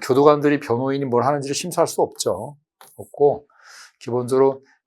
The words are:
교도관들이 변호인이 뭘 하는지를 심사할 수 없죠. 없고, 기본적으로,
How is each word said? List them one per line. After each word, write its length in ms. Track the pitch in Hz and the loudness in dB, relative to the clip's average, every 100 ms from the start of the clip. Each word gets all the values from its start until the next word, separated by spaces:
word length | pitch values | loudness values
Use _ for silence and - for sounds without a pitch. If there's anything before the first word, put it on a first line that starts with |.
교도관들이 600 | - 131 147 147 147 143 | 0 4 6 6 2 0
변호인이 420 | - 117 135 139 139 | -2 -4 -2 -4 -2
뭘 200 | 120 123 | 0 0
하는지를 280 | 147 135 | -2 -4
심사할 340 | 139 180 165 156 | -8 -4 -2 -2
수 140 | - | 0
없죠. 540 | 156 - 120 95 131 147 _ _ - - | -4 -4 -4 -4 -8 -16 _ _ -20 -20
없고, 500 | 101 - 143 123 - _ - - - _ | -16 0 0 0 -8 _ -20 -20 -20 _
기본적으로, 640 | 131 123 123 131 135 135 _ _ | -6 -6 0 2 2 0 _ _